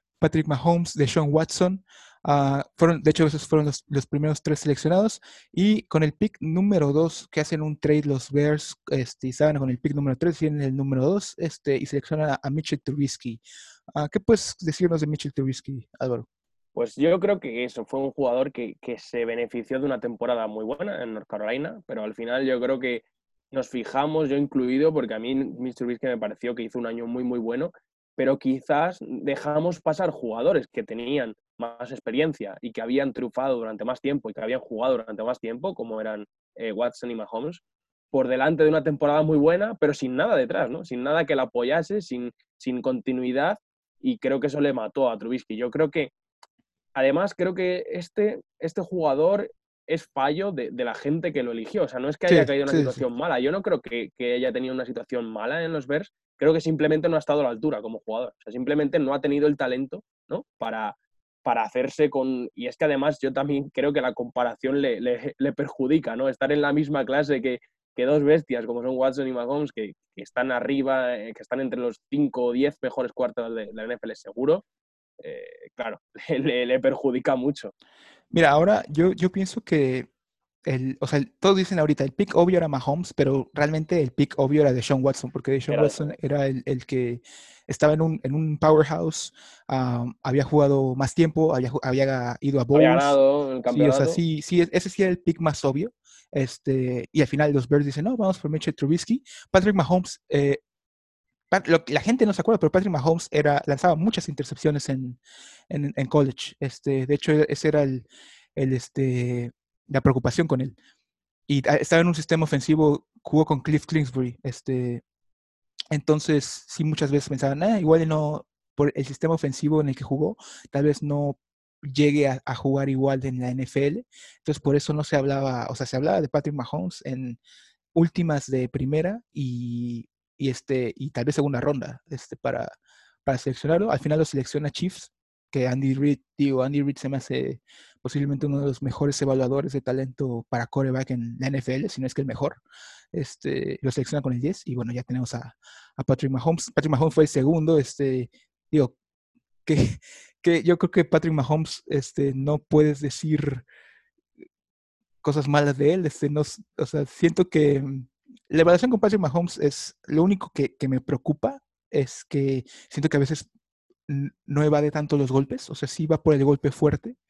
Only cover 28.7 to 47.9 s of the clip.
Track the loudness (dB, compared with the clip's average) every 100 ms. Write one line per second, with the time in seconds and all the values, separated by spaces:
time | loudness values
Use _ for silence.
28.7 | 0 0 -4 -10 -6 -4 -4 -2 0 -2
29.7 | -2 -2 0 -2 -4 -8 0 2 2 -2
30.7 | -8 -8 -8 -4 -4 -4 -10 _ -12 -12
31.7 | -10 -12 -10 -4 0 0 -2 -10 -10 -10
32.7 | -8 -2 -2 -2 -4 -6 -4 -2 -2 -6
33.7 | -6 -6 -4 -4 -4 -6 -8 -6 -6 -6
34.7 | -4 0 -2 -4 -8 -6 -6 -8 -6 -8
35.7 | -8 -8 -8 -6 -8 -12 _ _ -10 -6
36.7 | -2 -4 -4 -10 -10 -8 -8 -8 -10 _
37.7 | _ _ _ _ 0 0 0 0 4 4
38.7 | 4 0 0 2 2 4 4 4 4 -2
39.7 | 0 0 0 -4 0 2 2 0 -2 -2
40.7 | -4 -8 -6 -2 0 0 0 0 -2 0
41.7 | 0 0 -6 -4 -8 -8 -12 _ _ -6
42.7 | -4 -2 -2 -2 -2 -2 0 -2 -4 _
43.7 | _ _ _ -4 -2 -2 -2 -2 0 0
44.7 | -2 -6 -2 -2 -2 -6 -8 -8 -6 -4
45.7 | 0 -2 -2 -6 _ _ _ _ _ _
46.7 | _ _ 0 2 2 -2 -2 -4 -2 -2
47.7 | -4 -6